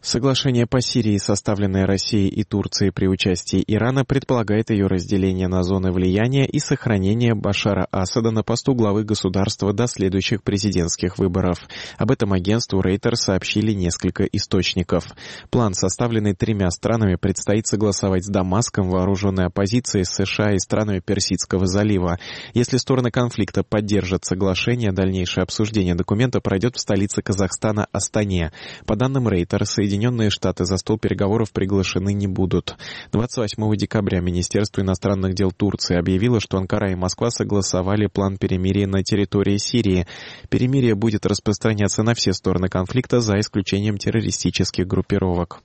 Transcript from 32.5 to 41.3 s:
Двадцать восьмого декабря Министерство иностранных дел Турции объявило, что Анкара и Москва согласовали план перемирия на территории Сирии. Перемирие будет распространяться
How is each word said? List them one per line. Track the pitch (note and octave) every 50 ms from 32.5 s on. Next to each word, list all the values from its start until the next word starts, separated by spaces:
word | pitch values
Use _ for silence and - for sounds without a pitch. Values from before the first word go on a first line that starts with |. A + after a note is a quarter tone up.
| F2+ F2+ - - - - - - - - - - -
Двадцать | G2+ A2+ B2 - -
восьмого | A2+ G#2 - - G#2+ G#2+ G#2+ G2
декабря | G2+ - - A2+ G2+ F#2+ F#2+ F#2
Министерство | F2 F2+ F2 F2 F2 - - G2+ G#2 A2 - - G2+
иностранных | F#2+ F#2+ F2 - - G2+ F#2+ F#2 F#2+ F#2
дел | F#2+ G2+ F#2 F2+
Турции | _ - G2+ F#2 - - - F#2
объявило, | F2 E2+ F#2+ F#2 F#2 G2+ B2 B2 A2
что | G2 - - F#2+
Анкара | F#2+ F#2 - G#2 G#2 G2 F#2
и |
Москва | F2+ F#2 F#2 - - A#2 A#2+
согласовали | A#2 - G#2+ G#2 G#2 G2+ F#2+ - - F#2 F2+ F#2+ G2+ G#2 G#2
план | G2 _ - G2 G2 G2
перемирия | F#2+ - F#2+ F#2+ F#2 F#2 F#2+ F#2+ G2+ G2+
на | G2 F#2+ G2 F#2+
территории | - A2 G2+ G2+ F#2 - G#2 G2 G2 G2+
Сирии. | G2+ - - - A#2+ G#2+ G2+ F#2 F2+ F2 - - - - - - - - -
Перемирие | - - - B2+ C3 C#3 B2+ A#2 G#2+
будет | G2 G#2+ A2+ G#2+ G2+ -
распространяться | -